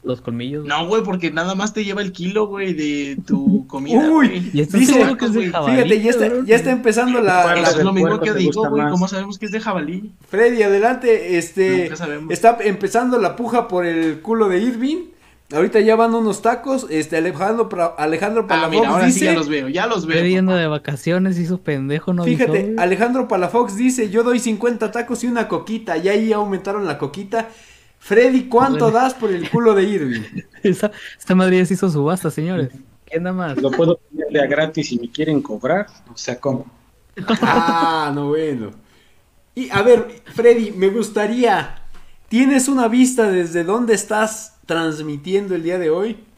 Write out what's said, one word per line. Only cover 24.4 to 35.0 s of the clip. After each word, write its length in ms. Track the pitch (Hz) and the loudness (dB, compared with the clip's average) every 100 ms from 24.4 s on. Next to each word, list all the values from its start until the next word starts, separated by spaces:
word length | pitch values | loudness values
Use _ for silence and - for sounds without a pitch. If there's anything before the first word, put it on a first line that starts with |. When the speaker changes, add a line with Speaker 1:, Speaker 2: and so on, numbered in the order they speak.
| 233 208 240 233 214 | 0 -2 -2 -2 -4
Speaker 3:
tacos 340 | 233 233 233 | -4 -6 -4
y 40 | 247 | -4
una 200 | 240 214 | -2 -2
coquita", 480 | 170 - 220 220 165 | -4 -6 -10 -4 -2
y 100 | 180 | 0
ahí 240 | 214 220 | 0 2
aumentaron 540 | 208 208 190 196 208 190 | 0 0 -4 -4 -4 -4
la 100 | 143 | -4
coquita. 520 | 143 180 196 226 226 - - - _ _ | -6 -8 -6 -6 -6 -14 -20 -20 _ _
Freddy, 460 | - 208 254 262 - | 2 4 6 4 2
¿cuánto 360 | 226 269 254 233 | 2 2 2 2
Speaker 1:
Bueno. 140 | 220 | 4
Speaker 3:
das 140 | 262 | 0
por 180 | 262 220 | 0 -2
el 160 | 180 170 | -2 -2
culo 240 | 233 233 202 | 2 4 4
de 80 | |
Irving? 380 | 190 196 139 113 101 - | 2 0 -2 -6 -8 -14
Speaker 1:
<laughs> 220 | - - | -16 -2
Esa, 260 | 208 180 208 - - - | 0 0 -2 -6 -20 -20
esta 160 | - 185 | 0 4
madre 220 | 185 185 | 4 4
ya 60 | 180 | 2
se 80 | 185 | 2
hizo 120 | 196 | 0
subasta, 400 | 151 143 185 160 | 2 0 0 -4
señores. 380 | 143 160 185 135 - - _ _ | -4 -4 -2 -4 -8 -20 _ _
¿Quién 180 | 160 | -6
da 80 | 180 | -4
más? 220 | 185 170 131 | -4 -4 -2
Speaker 4:
Lo 80 | 139 | -2
puedo 280 | 127 165 - | 2 2 2
poner 300 | _ - 156 | _ -10 -2
de 120 | 151 | 0
a 60 | 135 | 0
gratis 400 | 147 156 156 143 | 0 0 -2 -4
si 100 | |
me 140 | 120 | -4